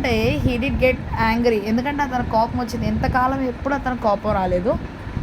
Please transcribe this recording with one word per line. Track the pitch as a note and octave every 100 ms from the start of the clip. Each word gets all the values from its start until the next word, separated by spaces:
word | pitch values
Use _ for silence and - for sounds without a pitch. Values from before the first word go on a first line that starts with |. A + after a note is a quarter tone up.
day | C#4 A3 A3+ D4 B3+
he | A#3+
did | C4+ A3+
get | B3+ B3+ - - A3+
angry, | A#3 A#3+ G#3+
ఎందుకంటే | G3+ A3+ C4+ C#4+
అతను | C#4 B3+ A#3
కోపం | A3+ A3+ B3
వచ్చింది, | A#3+ A#3 G#3+
ఎంతకాలం | G#3+ B3+ C4 B3+ C4+
ఎప్పుడు | B3+ A#3+ C#4
అతను | C#4 C4 B3
కోపం | A3 G3+ G#3+
రాలేదు. | G#3 F#3 F3+ G3+ D#4+ - - - -